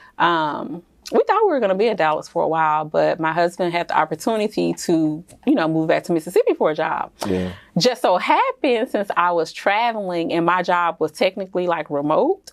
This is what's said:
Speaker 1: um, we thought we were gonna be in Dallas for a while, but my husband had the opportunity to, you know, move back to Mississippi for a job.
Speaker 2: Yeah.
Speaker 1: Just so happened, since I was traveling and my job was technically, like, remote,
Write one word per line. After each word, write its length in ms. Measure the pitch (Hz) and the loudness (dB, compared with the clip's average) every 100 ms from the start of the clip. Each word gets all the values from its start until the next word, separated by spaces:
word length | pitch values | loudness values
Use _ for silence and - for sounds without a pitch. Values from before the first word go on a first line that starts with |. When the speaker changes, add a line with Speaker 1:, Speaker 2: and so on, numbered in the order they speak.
| - - | -20 0
Speaker 1:
um, 640 | 170 165 151 - - 170 - _ - | 2 2 0 -4 -8 -12 -16 _ -2
we 120 | - - | 0 2
thought 140 | 403 | 2
we 60 | 427 | 2
were 100 | 285 | 2
gonna 140 | 202 | 0
be 140 | 190 233 | 2 0
in 80 | 196 | 2
Dallas 300 | 156 151 - | 0 0 -4
for 160 | 170 | -2
a 60 | 151 | 0
while, 380 | 160 156 151 156 | 2 2 0 0
but 340 | 160 156 151 | 0 0 0
my 120 | 160 | -2
husband 380 | 165 175 175 180 | 0 -2 0 -2
had 140 | 170 165 | -2 0
the 100 | - | 0
opportunity 760 | 156 156 - 220 208 180 170 | 0 -2 -2 -2 -2 -2 -2
to, 500 | - - 165 156 156 - - - | -2 0 2 2 -2 -12 -6 0
you 80 | |
know, 140 | 277 160 | 2 2
move 180 | 160 160 | 0 2
back 160 | 156 | 0
to 80 | - | 2
Mississippi 420 | 170 165 403 508 | -2 0 0 2
for 160 | 349 196 | 2 0
a 40 | |
job. 360 | 156 160 - - _ 101 | 0 -2 -4 -6 _ -4
Speaker 2:
Yeah. 240 | 92 92 92 - 180 | -2 -4 -8 -6 0
Speaker 1:
Just 240 | 247 233 | 0 2
so 160 | 226 180 | 2 2
happened, 720 | - 311 508 - 285 233 254 | 2 2 2 0 0 0 -2
since 220 | 208 202 | -4 -2
I 160 | - 175 | 0 0
was 200 | 175 160 | 0 -2
traveling 800 | - 202 202 240 220 190 175 165 | -2 0 2 0 -2 -4 -4 -2
and 140 | 170 170 | 0 2
my 160 | 180 | 2
job 340 | 180 175 170 170 | 2 0 0 -2
was 120 | 156 | -6
technically, 540 | - 190 190 185 180 175 | 0 -2 -2 -6 -4 -2
like, 240 | 165 151 | -2 -4
remote, 640 | 143 147 160 277 392 - | -4 0 2 2 -2 -8